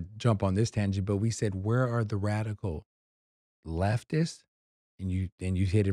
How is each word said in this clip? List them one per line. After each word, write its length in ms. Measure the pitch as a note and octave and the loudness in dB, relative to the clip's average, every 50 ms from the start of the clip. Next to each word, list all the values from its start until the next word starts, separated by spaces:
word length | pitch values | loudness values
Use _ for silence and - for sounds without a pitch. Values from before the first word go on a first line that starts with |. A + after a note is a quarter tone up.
| E2 F2+ G#2+ | -2 -6 -10
jump 260 | A2 - B2 A2 G2 | -2 2 2 2 2
on 120 | G2+ F#2+ F#2 | 2 2 2
this 160 | G2+ A#2 - | 2 2 2
tangent, 360 | - A2 G2+ G2 F#2+ G2+ F#2 | 0 0 0 0 0 0 0
but 100 | G2+ G2+ G2 | 0 0 0
we 120 | A2 A2+ | 0 0
said, 240 | A2 - A#2 G#2+ F#2+ | 0 0 -2 -2 -2
"Where 340 | F#2 F#2+ G#2+ A#2 B2+ B2+ B2 | -2 -2 0 2 2 2 0
are 160 | A#2 A#2+ A2+ | 0 -2 -2
the 120 | G#2 G#2+ G2 | -2 -2 -2
radical 680 | G2 G#2 G#2+ G#2+ A2 A2 G#2 - - G2 D#2 D2 - _ _ _ _ _ _ _ _ _ _ _ _ _ _ _ _ | 0 0 0 -2 -2 -4 -6 -6 -6 -6 -6 -6 -10 _ _ _ _ _ _ _ _ _ _ _ _ _ _ _ _
leftists?" 760 | D#2+ E2 E2 F#2+ G2+ A2+ A#2 - _ - D#3 E3+ - - - _ _ _ _ _ _ _ _ _ _ _ - | -6 -2 0 0 0 0 -2 -2 _ 0 0 0 0 -4 -12 _ _ _ _ _ _ _ _ _ _ _ -6
And 100 | F#2+ F#2 | -4 -2
you, 180 | F2+ F#2 F#2 F2 - _ | 0 0 -2 -4 -6 _
and 180 | F2+ F#2 F#2 F2+ | -4 -2 0 0
you 80 | G2 | 0
hit 220 | F#2 F2+ A2 G2+ | 2 4 2 2
it 40 | G2 | 2